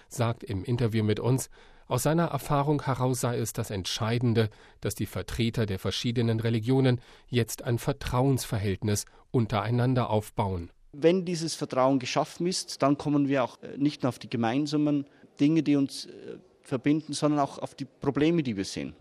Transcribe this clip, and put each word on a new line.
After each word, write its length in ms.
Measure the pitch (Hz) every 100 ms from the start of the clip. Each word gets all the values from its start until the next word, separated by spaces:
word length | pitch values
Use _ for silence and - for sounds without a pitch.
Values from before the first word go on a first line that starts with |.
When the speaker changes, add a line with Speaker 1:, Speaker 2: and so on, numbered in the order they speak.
| _
Speaker 1:
sagt 340 | - 117 120
im 200 | - 98 127
Interview 380 | 123 117 110
mit 160 | 107 107
uns, 300 | 117 131 - - - - -
aus 160 | 123
seiner 220 | 147 160 165
Erfahrung 560 | 139 - 143 143 147
heraus 400 | 139 127 131 127
sei 160 | 123 120
es 160 | 113
das 160 | - 110
Entscheidende, 800 | 101 - - 110 120 123 113 110 - - -
dass 160 | 113 -
die 100 | 107
Vertreter 600 | 95 - - 117 120 101
der 140 | 95
verschiedenen 600 | 101 - 123 120 117 110
Religionen 640 | 113 117 110 131 131 123 - - -
jetzt 360 | 120 113 -
ein 160 | 131 117
Vertrauensverhältnis 1300 | - - - 123 139 127 - 101 101 92 104 101 - - _
untereinander 800 | 131 110 104 107 120 127 123 113
aufbauen. 600 | 110 - - 101 90 85 - -
Speaker 2:
Wenn 300 | 147 160 185
dieses 320 | 175 165 160 -
Vertrauen 440 | 147 127 131 135
geschaffen 480 | 123 - - - 175
ist, 340 | 185 - -
dann 160 | 139 143
kommen 320 | 147 143 139
wir 140 | 139
auch, 180 | 117 -
äh, 160 | - -
nicht 260 | 143 -
nur 60 | 131
auf 100 | -
die 100 | -
gemeinsamen 760 | 117 113 135 147 151 147 147 139 - - -
Dinge, 240 | 143 160
die 120 | 147 143
uns, 280 | 139 - -
äh, 320 | - - 113 - _
verbinden, 520 | - 127 143 151 151
sondern 260 | 143 151 147
auch 180 | 139 -
auf 180 | - -
die 100 | -
Probleme, 580 | _ 139 135 156 170
die 120 | 127 101
wir 100 | 95
sehen 280 | 82 69 -